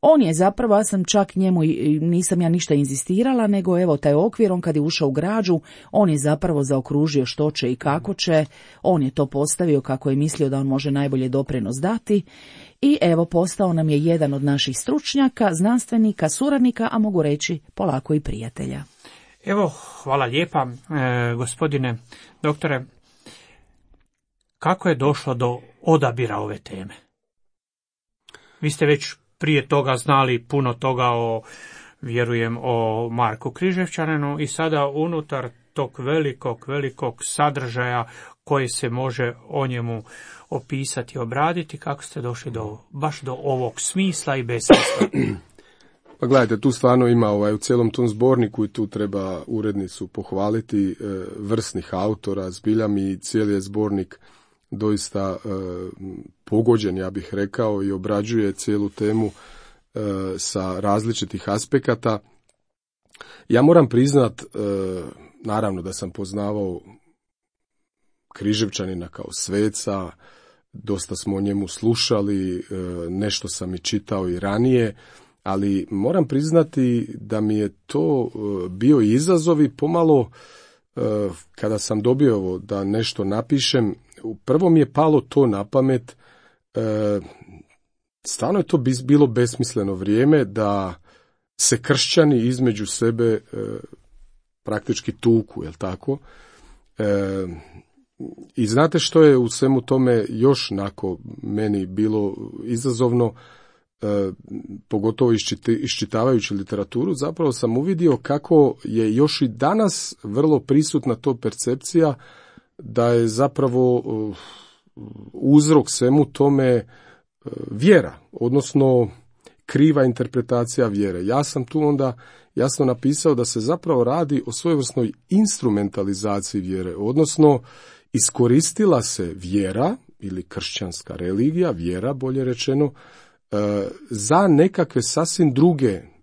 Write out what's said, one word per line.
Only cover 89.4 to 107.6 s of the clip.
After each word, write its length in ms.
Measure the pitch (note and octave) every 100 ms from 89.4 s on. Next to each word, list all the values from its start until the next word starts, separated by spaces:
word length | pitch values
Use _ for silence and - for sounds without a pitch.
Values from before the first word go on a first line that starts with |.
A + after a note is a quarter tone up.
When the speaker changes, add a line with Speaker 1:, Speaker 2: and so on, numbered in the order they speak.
| A#2+ A#2 A#2+ - G2
Speaker 3:
vrijeme 520 | F#2 F#2+ G#2+ C#3 D#3 G#2+
da 480 | G#2 G#2 G2+ F#2+ E2 _ _ _ _ _ -
se 240 | - A#2+
kršćani 680 | - C3+ - - D3+ C3 A#2+
između 380 | B2+ B2+ G#2 G#2
sebe, 400 | - A#2 A#2 A#2
e, 60 | G#2+ _ A#2 G#2 G#2 - - _ - - _ _ _
praktički 480 | - G#2+ - - -
tuku, 520 | - A#2 A2+ G#2 -
jel 100 | D#2 -
tako? 400 | F#2+ F#2 - C#3 - - - _ _ - _ -
E, 500 | G#2+ G2+ G2 F#2+ F#2 E2 - - _ _ _ _ - - - -
i 120 | A2
znate 320 | A#2 D#3+ D#3+
što 240 | - D#3+
je 140 | D3+ C3
u 120 | A#2
svemu 320 | - C3+ C3+
tome 440 | A#2+ C3+ B2+ A#2 G#2
još 420 | A2 B2+ C#3 -
nako 460 | G2 G2 - G2 F2 - -
meni 420 | - G#2 G#2+ G2+ F#2
bilo 500 | F#2+ G#2+ G#2+ G2+ - G#2+ -
izazovno, 720 | A2 A#2 C3 A#2+ B2 A#2+ A#2 - - - _ _ _ _
e, 300 | G#2 G2+ G2 - - G#2 - G2+ _
pogotovo 440 | G#2+ G#2+ A2 B2
iščiti-, 480 | A2 - - - A#2
iščitavajući 720 | B2+ - - A2+ B2 B2 G2+
literaturu, 600 | G2+ F#2+ G2+ G2 B2 D#3+
zapravo 380 | D3 D3 E3 D#3
sam 260 | A#2+